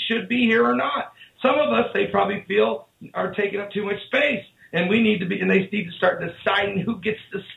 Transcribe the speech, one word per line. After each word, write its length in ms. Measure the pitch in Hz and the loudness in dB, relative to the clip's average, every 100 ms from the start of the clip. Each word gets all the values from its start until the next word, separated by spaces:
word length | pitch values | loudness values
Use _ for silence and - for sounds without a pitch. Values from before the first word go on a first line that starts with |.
| - | -2
should 220 | 226 185 | -2 -2
be 160 | 247 | 0
here 200 | 233 226 | 4 4
or 120 | 240 247 | 4 2
not. 360 | - - - - - - | 0 -4 -6 -14 -20 -2
Some 160 | 262 294 | 2 2
of 140 | 262 | 2
us, 140 | 233 233 | 2 0
they 120 | 196 196 | 0 0
probably 380 | 202 196 202 - | 2 0 -2 -2
feel, 420 | 202 220 214 - _ 156 | 2 2 0 -8 _ -10
are 220 | 185 185 | -6 -4
taking 240 | - 202 196 | -2 -2 -4
up 140 | 202 | -6
too 120 | 202 | -4
much 160 | 202 202 - | -4 -6 -2
space, 380 | 262 - 226 - _ - | 0 0 -2 -8 _ -6
and 160 | 165 180 | -2 2
we 140 | 226 | 4
need 160 | 220 202 | 4 2
to 80 | 175 | -2
be, 140 | 190 | -2
and 100 | 185 | 2
they 180 | 190 190 | 2 2
need 140 | 208 170 | -4 -6
to 100 | - | 0
start 240 | 185 170 | 0 0
deciding 600 | 170 - 214 196 202 196 | -4 -6 -2 0 0 -2
who 180 | 220 226 | -4 -4
gets 200 | 214 214 - | -4 -6 -8
to 80 | 196 - | -12 -10